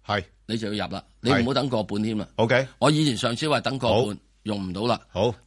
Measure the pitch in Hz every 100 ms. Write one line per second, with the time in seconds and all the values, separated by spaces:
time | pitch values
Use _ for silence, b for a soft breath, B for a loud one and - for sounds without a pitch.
0 | - 104 90 _ - 110 107 104 87 92
1 | - _ 117 139 117 - 139 117 98 104
2 | 110 107 95 - 117 127 131 - 139 151
3 | 151 110 117 120 156 127 113 131 120 104
4 | 127 92 _ _ 107 101 92 90 120 104
5 | _ - 117 107